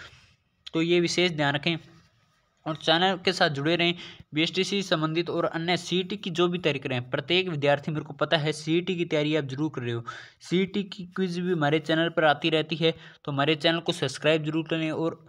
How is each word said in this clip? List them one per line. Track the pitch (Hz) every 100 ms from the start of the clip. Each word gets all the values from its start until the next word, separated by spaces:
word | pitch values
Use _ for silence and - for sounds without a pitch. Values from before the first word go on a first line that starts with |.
| - - - _ _ _ -
तो | 165
ये | 165 175
विशेष | 170 - 180
ध्यान | 151 143 143
रखें | 170 160 - - _ _ _ _ _ _ 156
और | 151
चैनल | 175 165 190 175 185
के |
साथ | 175 170
जुड़े | 139 147 170
रहें। | 170 175 - - -
बीएसटीसी | 151 165 185 185 196
संबंधित | 190 165 156 160 170
और | 160 160
अन्य | 165 170 175
सीईटी | - 180 180 202
की | 196
जो | 165 175
भी | 180
तैयारी | 160 139
कर | 135
रहे | 123
हैं, | 127
प्रत्येक | 147 - 180 185
विद्यार्थी, | 147 143 143 165
मेरे | 151 151
को | -
पता | 160 160
है | 156
सीईटी | 151 156 170 180 175
की | 170
तैयारी | 151 151 156
आप | 135
जरूर | 131 156 131
कर |
रहे | 120
हो, | 117 117 - - _
सीईटी | - 180 185 202 190
की | - 175 -
क्विज | 185 175
भी | 180
हमारे | 170 143 156
चैनल | 151 160 165
पर | 165 156
आती | 143 165
रहती | 156 156 170
है, | 160 - - - -
तो |
हमारे | 139 143 151
चैनल | 165 165
को | 170
सब्सक्राइब | 170 139 - 151 160 151
जरूर | 160 156
करें। | 165 160
और | 151 165 -